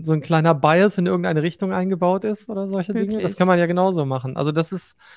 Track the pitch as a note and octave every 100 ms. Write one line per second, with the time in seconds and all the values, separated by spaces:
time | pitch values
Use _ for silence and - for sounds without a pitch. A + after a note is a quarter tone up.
0 | D#3+ D#3 - D#3+ E3 D3+ D3+ E3+ G#3 G3
1 | F3 F#3 F3+ D#3 E3 - F#3+ F#3+ F#3 F#3
2 | F3+ F#3+ G#3+ G#3 - G3+ G3 F#3+ F3+ A3
3 | G3+ G#3+ F#3 G3 F#3 F3 E3+ F3 F#3+ F3
4 | C#3 C3 C3 C3 D3 D3+ D#3+ F#3 - -
5 | -